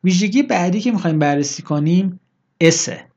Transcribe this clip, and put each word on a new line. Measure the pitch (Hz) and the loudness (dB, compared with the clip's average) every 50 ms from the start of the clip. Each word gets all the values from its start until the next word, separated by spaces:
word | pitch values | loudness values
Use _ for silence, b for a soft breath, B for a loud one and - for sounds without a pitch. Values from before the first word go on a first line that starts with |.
| - | 2
ویژگی | 185 185 180 208 202 196 269 285 | 2 2 2 0 0 0 0 0
بعدی | - 233 185 175 180 180 220 | 0 0 0 0 0 -2 0
که | 214 254 | -2 -2
می‌خوایم | 226 190 - 170 156 156 | -2 0 -2 -2 0 0
بررسی | 151 143 143 143 143 139 - - - | 0 0 0 0 -2 -4 -6 -12 -8
کنیم | - 151 147 147 156 170 180 196 190 180 - _ _ _ _ _ _ _ _ | -4 -4 -2 0 2 2 2 2 0 -4 -8 _ _ _ _ _ _ _ _
اسه | 165 165 160 165 - - 85 - - _ _ | 4 4 4 4 -4 -6 -8 -12 -16 _ _